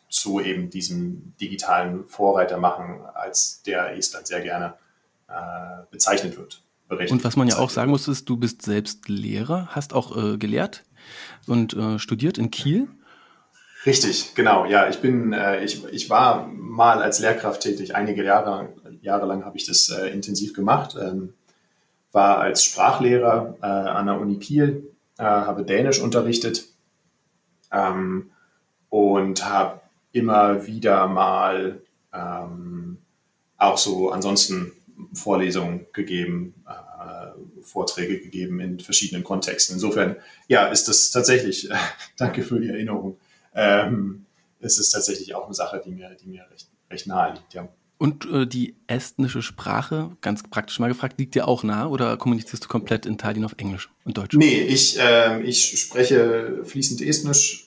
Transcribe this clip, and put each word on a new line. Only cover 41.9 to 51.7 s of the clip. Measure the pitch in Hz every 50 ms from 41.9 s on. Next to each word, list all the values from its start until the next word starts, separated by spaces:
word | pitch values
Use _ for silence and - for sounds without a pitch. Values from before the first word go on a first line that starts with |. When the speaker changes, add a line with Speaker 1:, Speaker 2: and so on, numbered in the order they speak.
| -
Speaker 1:
<laughs> | - - - _
danke | - 127 120 - 123 -
für | - 123 113
die | 117 117
Erinnerung, | 113 107 110 110 104 95 92 95 95 - _ _ _ _ _ _ -
ähm, | 117 107 101 101 101 101 - 120 104 98 98 95 - - _ _ _ _ _ _ _
ist | - 117 - 110
es | 104 -
tatsächlich | - 104 101 - 98 95 95 - -
auch | 98 -
eine | 104 98
Sache, | - 101 - - 95 -
die | 92
mir, | 90 92 90 92 92
die | - - 95
mir | 92 90 - _
recht, | _ - - _ _ _ _ -
recht | 92 87 -
nahe | 98 92 90 87 80 80
liegt, | 80 - _ -
ja. | 90 87 - _ _ _ _ _ -
Speaker 2:
Und, | 151 143 147 147 -
äh, | - - 139 131
die | 123 127 123 120 - - _ _ -
estnische | 120 123 - - - - 131 127 - -
Sprache, | 117 - - - - 98 104 - 139 - 160 156 160 165 175 -
ganz | - 104 104 104 -
praktisch | - - 107 104 - - -
mal | 120 120
gefragt, | 123 - - 131 - -
liegt | 135 127 -
dir | 127 - -
auch | 127 117 -
nahe | 107